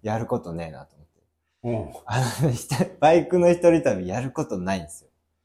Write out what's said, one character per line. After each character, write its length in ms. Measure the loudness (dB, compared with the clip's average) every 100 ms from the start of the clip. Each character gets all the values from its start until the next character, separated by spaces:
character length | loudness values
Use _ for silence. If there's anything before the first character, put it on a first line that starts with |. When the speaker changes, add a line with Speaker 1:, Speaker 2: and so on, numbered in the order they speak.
Speaker 1:
や 160 | -4 -4
る 80 | -2
こ 140 | -6
と 120 | -6
ね 140 | -10 -10
え 20 |
な 120 | -14
と 100 | -20
思 100 | _
っ 20 | _
て。 160 | _ _ _ _ _
Speaker 2:
う 100 | -6
ん。 300 | -6 -8 -14
Speaker 1:
あ 160 | -6 -2 -2 0
の、 80 | -2
ひ 180 | -2 -4
と-、 60 | -4 -4 2
バ 140 | 4
イ 120 | 6 4
ク 120 | 2
の 120 | 4
一 80 | 4 4
人 100 | 4
旅 240 | 2 -2 -4
や 140 | -6
る 100 | -6
こ 140 | -6
と 140 | -6 -6
な 160 | -4
い 60 | -4
ん 20 |
で 60 | -6
す 140 | -18
よ。 60 | _ _ _ _